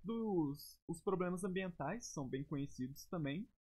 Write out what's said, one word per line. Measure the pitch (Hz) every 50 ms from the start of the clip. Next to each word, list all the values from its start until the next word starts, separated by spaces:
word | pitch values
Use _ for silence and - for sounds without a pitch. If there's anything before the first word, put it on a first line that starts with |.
| -
Dos, | 175 226 226 226 214 196 175 156 139 143 147 - - - - _
os | - 170 165
problemas | - 208 190 175 180 175 180 180 190
ambientais | 196 180 190 190 185 180 - 139 143 196 240 -
são | - - 165 139
bem | 123 131 135 143
conhecidos | - 160 139 139 139 - - 127 127 143 - -
também | - - 175 151 139 139 175 233 - _ _